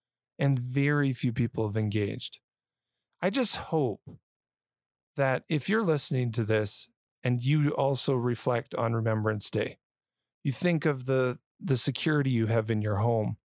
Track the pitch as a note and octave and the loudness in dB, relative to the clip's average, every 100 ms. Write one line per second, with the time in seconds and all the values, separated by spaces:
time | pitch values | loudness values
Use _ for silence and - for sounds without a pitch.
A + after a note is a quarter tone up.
0 | _ _ _ - C#3+ C3 B2 C3+ C#3+ D3 | _ _ _ -2 0 0 0 0 2 2
1 | C#3 B2+ B2 A2+ A#2 - G#2+ G#2+ G#2+ G#2+ | 0 0 -2 0 -2 -2 -2 -2 0 0
2 | G2+ - - - _ _ _ _ _ _ | -2 -4 -10 -14 _ _ _ _ _ _
3 | _ _ F#3+ B3+ A3+ - - D#3+ B2+ G2 | _ _ -2 2 2 0 -2 -2 0 -4
4 | - - _ _ _ _ _ _ _ _ | -12 -20 _ _ _ _ _ _ _ _
5 | _ - C3+ C3 - D3+ - A3 F#3+ D3 | _ -2 0 0 -2 -2 0 0 0 0
6 | - C3 A#2+ A2+ G#2+ A2 G#2 - - _ | 0 0 -2 -2 0 0 0 -4 -6 _
7 | _ _ B2 B2 B2+ D3+ C#3+ - C#3 C3 | _ _ -2 0 0 2 2 0 0 2
8 | - C3 A#2+ A#2 C3+ A#2 - - A2+ A#2 | 2 0 0 -2 0 -2 -2 -4 -2 0
9 | A2+ A2 G#2+ G#2+ - G#2+ - - _ _ | 0 0 0 0 0 0 -2 -6 _ _
10 | _ _ _ _ C#3+ - F3+ E3 D#3 C3 | _ _ _ _ -4 0 2 2 0 -2
11 | B2+ C3 B2+ A#2+ _ - - B2+ - - | 0 0 0 -2 _ -8 0 2 2 2
12 | D#3+ D3+ C3+ A#2 A2 A2+ G#2+ A2 G#2+ G2 | 0 2 2 2 2 0 0 0 0 0
13 | A#2 A#2 G#2+ A2 _ | 0 0 -2 -6 _